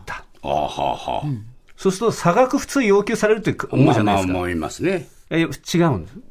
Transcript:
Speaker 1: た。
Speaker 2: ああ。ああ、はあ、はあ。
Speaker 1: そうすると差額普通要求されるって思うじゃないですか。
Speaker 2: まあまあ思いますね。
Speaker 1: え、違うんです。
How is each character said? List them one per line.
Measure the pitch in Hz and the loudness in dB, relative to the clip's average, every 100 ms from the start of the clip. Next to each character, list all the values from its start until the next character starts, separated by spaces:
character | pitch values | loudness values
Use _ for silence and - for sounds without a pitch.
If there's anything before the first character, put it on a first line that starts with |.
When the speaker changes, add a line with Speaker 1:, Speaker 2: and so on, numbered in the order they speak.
| - | -10
Speaker 1:
た。 | - - - | -14 -14 -12
Speaker 2:
あ | 69 | -2
あ。 | |
あ | |
あ、 | 73 | -2
は | 71 - | -2 -2
あ、 | 69 | -4
は | - - 62 | -4 -6 -6
あ。 | 147 117 107 - _ - | -4 -6 -10 -20 _ -4
Speaker 1:
そ | 190 | -2
う | |
す | 185 | 0
る | 226 | -2
と | |
差 | - 170 | 0 0
額 | 196 254 277 | 4 2 2
普 | - | -2
通 | 277 | 0
要 | 220 202 | 4 4
求 | 202 | 2
さ | 220 214 | 0 2
れ | |
る | 220 | 2
っ | |
て | - - - | 0 -4 -2
思 | 127 151 | 4 4
う | |
じ | - | 4
ゃ | |
な | 104 | 2
い | 98 | 2
で | |
す | 92 | 0
か。 | |
Speaker 2:
ま | 90 | -2
あ | |
ま | |
あ | |
思 | 90 | -2
い | |
ま | 85 76 | -4 -6
す | - | -4
ね。 | 165 190 - - - | -4 -4 -8 -20 -6
Speaker 1:
え、 | 160 | -2
違 | |
う | 165 - - 170 170 101 | -2 -6 -2 2 2 2
ん | |
で | 78 | -6
す。 | 190 - | -16 -20